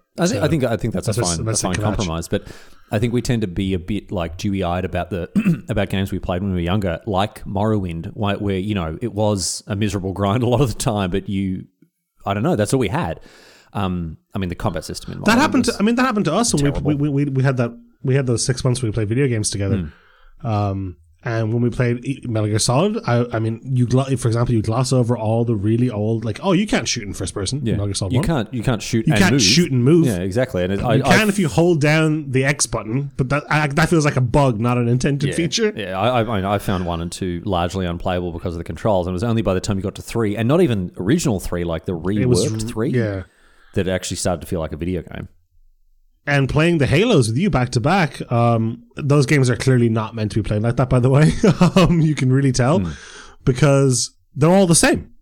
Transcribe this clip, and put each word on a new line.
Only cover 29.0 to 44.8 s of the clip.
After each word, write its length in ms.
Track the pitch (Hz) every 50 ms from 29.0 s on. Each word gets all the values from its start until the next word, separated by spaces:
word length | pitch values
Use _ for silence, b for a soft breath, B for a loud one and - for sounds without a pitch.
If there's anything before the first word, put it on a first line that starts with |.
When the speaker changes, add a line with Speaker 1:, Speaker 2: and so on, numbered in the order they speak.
| 113
Speaker 2:
You 60 | -
Speaker 1:
and 80 | 117 104
Speaker 2:
can't 120 | 98 95 127
Speaker 1:
move. 80 | 143
Speaker 2:
shoot 280 | 101 90 135 170 175 131
and 140 | 135 120 120
move. 220 | 139 175 165 165
Speaker 1:
Yeah, 120 | 127 98 85
exactly. 420 | 92 95 95 120 131 - - 90 90
And 80 | 92
it, 80 | 101 98
Speaker 2:
You 60 | 107
Speaker 1:
I, 120 | 123 - 131
Speaker 2:
can 240 | 123 135 185 202 220
Speaker 1:
I 0 |
Speaker 2:
if 100 | 208 202
you 120 | 208 180 135
hold 320 | - 160 170 180 170 143
down 500 | 147 151 156 160 156 156 151 156 147 143
the 140 | 123 131 135
X 220 | 143 143 - 131
button, 440 | 120 123 113 98 110 117 139 143 139 -
but 100 | - 135
that, 160 | 120 143 147 - -
I, 160 | 156 151 151
that 220 | 139 139 160 156 151
feels 160 | 175 156 147
like 100 | 147 -
a 60 | 135
bug, 400 | 127 120 - 147 139 131 110 101
not 160 | 120 123 123
an 100 | 123 120
intended 400 | 117 120 127 - 147 143 139 - 92
Speaker 1:
Yeah. 40 | -
Speaker 2:
feature. 380 | - 170 139 - 233 226 - -
Speaker 1:
Yeah, 240 | 113 98 90 95 95
I, 220 | 107 123 127 117
I, 0 |
I 140 | 110 117 113
mean, 80 | 95 92
I 120 | 98 104
found 280 | 101 - 117 98 92 90
one 160 | 85 85 82
and 100 | 85 85
two 300 | - - 95 90 87 85 -
largely 420 | 101 92 85 90 85 98 95 92
unplayable 460 | 87 85 85 - 95 90 90 87 87
because 220 | 82 82 - 90 82
of 60 | 85
the 40 | 82
controls. 420 | - 82 - - 113 101 92 85
And 60 | 92
it 40 | 90
was 80 | 85 120
only 160 | 117 113 113
by 120 | - 101 92
the 60 | 92
time 160 | - - 101
you 80 | 95 90
got 120 | 95 -
to 60 | -
three, 360 | - - - 117 113 101 101
and 100 | 113 110
not 140 | 120 151 185
even 320 | 180 131 113 98 90 85 -
original 460 | - 87 101 156 175 - 135 101 87
three, 240 | - - 90 87 85
like 180 | 85 80 82 -
the 120 | 101 90
Speaker 2:
It 280 | 80 80 95 107 104 98
was 200 | 123 123 113 110
Speaker 1:
reworked 160 | 110 110 110 110
Speaker 2:
r-, 60 | 117
Speaker 1:
three, 200 | - 110 117 165
Speaker 2:
yeah. 320 | 127 120 110 104 98 95 92 b b b b b b b b b b
Speaker 1:
that 160 | 104 87 92
it 20 |
actually 240 | 92 90 - - 92
started 240 | - - 95 87 76
to 80 | -
feel 140 | - 95 82
like 100 | 78 76
a 60 | -
video 240 | 73